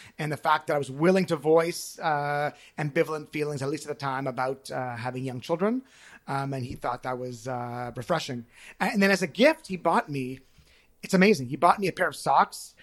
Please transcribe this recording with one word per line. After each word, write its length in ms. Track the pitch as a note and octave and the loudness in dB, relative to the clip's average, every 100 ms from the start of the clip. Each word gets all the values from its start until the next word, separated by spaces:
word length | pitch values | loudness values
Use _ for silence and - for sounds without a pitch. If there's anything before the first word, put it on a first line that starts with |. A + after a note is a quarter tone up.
| - - | -16 -8
and 100 | D3+ | -6
the 40 | C#3+ | -2
fact 300 | D#3+ D3+ - | 2 2 2
that 80 | C#3+ | -2
I 40 | |
was 120 | C3 | -2
willing 360 | C3+ E3+ F#3+ F#3 | 2 4 4 2
to 100 | D#3 | 0
voice, 600 | D3+ E3 E3+ E3+ - - | 4 4 4 -2 -10 -6
uh, 520 | E3 D3 C#3+ D3 D3 - - - | -2 0 0 -2 -2 -6 -12 -6
ambivalent 520 | D3 D#3+ D#3 D#3 D3+ | -2 0 0 -2 -6
feelings, 320 | D3+ D3 D3 | -4 -4 -2
at 80 | C3+ | -4
least 160 | D3+ D3 | -4 -6
at 120 | D3 | -6
the 80 | C#3 | -4
time, 220 | C3 C#3 | -4 -4
about, 420 | B2 C3 C#3 - | -2 -4 -4 -8
uh, 280 | C#3 B2+ A#2 | -8 -6 -6
having 260 | B2+ B2+ | -6 -6
young 160 | C3 B2 | -6 -6
children. 420 | - E3 G3+ B3+ - - - - - | -4 0 0 -2 -6 -18 -20 -18 -8
Um, 260 | C#3 C#3 | -6 -4
and 120 | C3+ B2 | -4 -6
he 100 | - | -6
thought 280 | C3+ B2 | -6 -6
that 140 | C3 B2 | -6 -6
was, 300 | B2+ A#2+ A#2+ | -8 -10 -8
uh, 440 | B2 A#2+ A#2+ B2 A#2 | -8 -6 -8 -8 -8
refreshing. 520 | A#2 D#3+ - A#2+ A2+ - - - | -2 -2 -2 -8 -12 -18 -20 -4
And, 140 | F#3 G#3+ | -2 4
and 60 | |
then 100 | G3 | 4
as 100 | G3 | 4
a 60 | F3+ | 0
gift, 400 | E3+ C#4+ D#4 - | 4 4 4 -2
he 100 | F3+ | -4
bought 320 | E3+ G3+ - | 0 2 0
me, 320 | C#3+ B2+ C3 _ _ _ _ _ _ | -6 -8 -10 _ _ _ _ _ _
it's 100 | - | 0
amazing. 340 | F#3 G3 D#3+ B2 | 6 6 6 0
He 80 | C#3+ | 4
bought 240 | E3+ G#3 | 4 4
me 80 | F#3 | 0
a 60 | |
pair 140 | - E3+ | 0 -2
of 80 | C3+ | -2
socks 580 | D3+ C#3+ G3+ - - - | 2 4 4 0 -18 -20